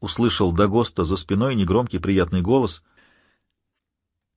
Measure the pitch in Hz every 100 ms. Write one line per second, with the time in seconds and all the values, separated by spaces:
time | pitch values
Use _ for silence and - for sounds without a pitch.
0 | 101 - 117 - 95 85 101 107 117 -
1 | 82 92 - 98 131 123 90 98 120 90
2 | 95 95 87 92 90 135 117 - _ _
3 | _ _ _ _ _ _ _ _ _ _
4 | _ _ _